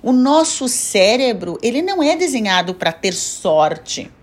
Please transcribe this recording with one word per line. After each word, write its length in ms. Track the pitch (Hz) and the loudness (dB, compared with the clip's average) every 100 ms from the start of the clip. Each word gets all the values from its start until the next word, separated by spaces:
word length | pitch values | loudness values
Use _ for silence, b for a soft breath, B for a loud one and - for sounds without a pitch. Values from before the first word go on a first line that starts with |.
O 100 | 220 | 2
nosso 560 | 254 254 302 320 - 254 | 2 4 4 2 -2 -4
cérebro, 880 | - - 208 190 247 262 202 170 170 | -4 -2 2 4 4 0 -2 -6 -4
ele 180 | 233 247 | -2 -2
não 220 | 370 381 | -2 0
é 140 | 294 330 | 0 0
desenhado 580 | 359 262 208 185 175 | -2 -2 0 0 0
pra 180 | 180 170 | -4 -4
ter 220 | 165 190 | -2 -6
sorte 960 | 175 - - 185 156 156 160 - - - - | -4 -8 -6 0 2 2 0 -10 -12 -12 -18